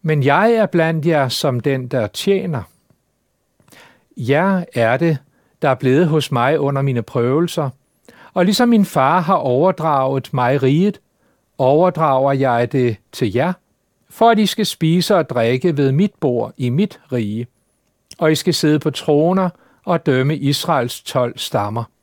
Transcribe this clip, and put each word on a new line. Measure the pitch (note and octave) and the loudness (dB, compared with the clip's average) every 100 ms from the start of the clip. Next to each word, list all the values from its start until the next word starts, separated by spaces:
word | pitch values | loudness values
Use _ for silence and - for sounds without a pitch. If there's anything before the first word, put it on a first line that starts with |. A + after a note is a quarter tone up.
Men | E3 D3+ | 0 0
jeg | C3+ D3+ A3 | 2 4 4
er | A3+ G#3 | 2 0
blandt | F3 D#3+ E3 D3+ | 0 0 0 0
jer | D#3 C3+ | 0 0
som | - D#3 B2 | -2 -2 -2
den, | C#3+ C3+ B2+ | -2 -2 -4
der | C3 A2 | -4 -4
tjener. | - - G3 F#3+ C#3 F2+ _ _ _ _ _ _ _ _ _ _ - - _ _ - | -4 -2 -2 -2 -8 -8 _ _ _ _ _ _ _ _ _ _ -20 -20 _ _ -10
Jer | A#2+ C#3+ F#3+ F#3+ E3+ | 0 2 2 0 -2
er | - A2+ C3 | 0 0 2
det, | E3+ D3 _ _ _ _ | 0 -2 _ _ _ _
der | D3 | -2
er | C3 | 0
blevet | C3 C3+ E3+ | 2 2 2
hos | D#3 C#3+ | 0 0
mig | B2+ B2 D3+ | 0 0 0
under | C#3 C#3 | 0 -2
mine | C#3 B2 | -2 -2
prøvelser, | G#2+ C3 A#2+ C#3 E3+ - C#3+ - _ _ - - - | -4 -2 0 0 -2 -4 -6 -8 _ _ -20 -20 -10
og | - F3+ | 0 0
ligesom | G#3 A#3+ | 2 2
min | A#3 G3 | 2 2
far | - C3 E3+ | 2 2 2
har | E3 F#3 | 2 0
overdraget | B2+ B2+ F3+ F#3 D#3+ C#3+ C3 C3+ - | 0 2 2 0 -2 0 0 -2 -4
mig | C3+ B2 C#3 | -2 0 2
riget, | C3 D3 G3 G3 _ _ _ _ _ _ | 2 2 0 -2 _ _ _ _ _ _
overdrager | B2+ D3 F3+ D#3 D#3+ C3+ C3+ | 2 4 2 0 0 2 0
jeg | C#3 C3+ A#2+ A#2+ | 0 0 0 0
det | C#3 B2 G#2+ _ | 0 -2 -2 _
til | - A#2 | -6 -4
jer, | G#2 D#3+ F#3 _ _ _ _ _ | 0 -2 -4 _ _ _ _ _
for | - A3+ | 2 4
at | A3 | 4
I | G#3 | 0
skal | - G#3+ | 0 -4
spise | - D#3+ E3+ E3+ G3 | -2 0 0 2 0
og | D3+ | 0
drikke | B2 A#2 B2+ F3+ D3 | -2 0 0 0 0
ved | C#3 | 0
mit | C3+ G3+ _ | 2 -2 _
bord | C#3+ B2 A2+ - | -4 -2 -6 -6
i | B2 | -4
mit | C3 G3+ - _ | -2 -2 -4 _
rige, | B2+ G#2+ G#2+ A#2+ _ _ _ _ _ _ - | -6 -4 -6 -10 _ _ _ _ _ _ -2
og | D#3 | 0
I | D#3 | 0
skal | - | 0
sidde | E3 D#3 D3+ | 0 0 0
på | D3+ | -2
troner | C3+ - D3 D#3+ F#3+ F#3 - _ _ - | -6 0 2 2 0 -2 -6 _ _ -4
og | E3+ - | -4 0
dømme | C3 C3 D3+ | 0 0 -2
Israels | C#3 C#3+ - D3+ B2 - | -2 -2 -2 -2 -2 -8
tolv | - C3+ A#2+ - | -6 -4 -4 -6
stammer. | - A2+ G#2 A2+ A#2 _ | -6 -4 -4 -6 -10 _